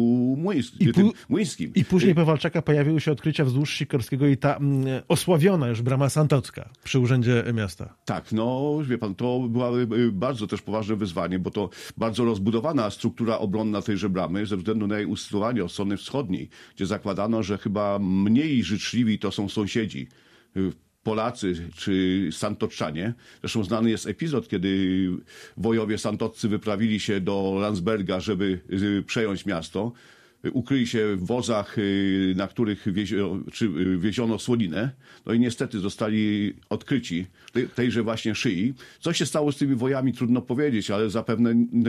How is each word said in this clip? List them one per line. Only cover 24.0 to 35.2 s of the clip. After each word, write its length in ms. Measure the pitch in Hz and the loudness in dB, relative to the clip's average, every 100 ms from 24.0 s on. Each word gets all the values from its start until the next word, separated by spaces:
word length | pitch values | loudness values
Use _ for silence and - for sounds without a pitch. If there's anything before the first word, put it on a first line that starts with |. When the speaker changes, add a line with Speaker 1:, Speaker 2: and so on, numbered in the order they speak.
| - | -4
Speaker 1:
epizod, 400 | 104 165 131 117 | -6 -2 -2 -2
kiedy 640 | 101 95 98 92 95 92 90 - - - - | -2 0 2 2 2 0 -2 -8 -20 -18 -4
wojowie 400 | 101 113 107 104 | 0 0 0 -2
santoccy 520 | 113 104 110 - 110 | -2 -2 -4 -2 -2
wyprawili 500 | 104 104 101 113 107 | -2 -2 0 0 0
się 220 | - 101 | 0 -2
do 360 | 95 98 95 95 | 0 0 0 0
Landsberga, 580 | 104 101 87 110 92 92 | 0 0 0 0 0 -2
żeby, 400 | 110 95 101 90 - 95 101 101 | -2 0 0 -2 -4 -2 0 0
y, 40 | |
przejąć 420 | - 127 110 95 101 | -2 -2 -2 -2 -4
miasto. 460 | 87 82 95 113 120 - - - _ - | -4 -4 -4 -6 -8 -20 -20 -20 _ -4
Ukryli 360 | 131 120 135 120 | -4 0 0 0
się 280 | 117 107 98 | 0 0 0
w 100 | 90 | -2
wozach, 520 | 123 120 110 101 - | -2 0 -2 -2 -2
y, 560 | 101 98 98 95 95 92 | 0 2 2 2 2 0
na 100 | 98 | -2
których 380 | - 113 98 110 | -2 -2 -2 -2
wiezio-, 640 | 92 98 101 98 95 - | -2 -2 -2 -2 -4 -8
czy, 140 | - 113 | -4 -2
y, 320 | 78 92 92 | 0 0 0
wieziono 420 | 101 101 117 104 | 0 -2 -2 -2
słoninę. 520 | - 120 98 82 131 - - - | 0 0 0 -2 -4 -6 -20 -14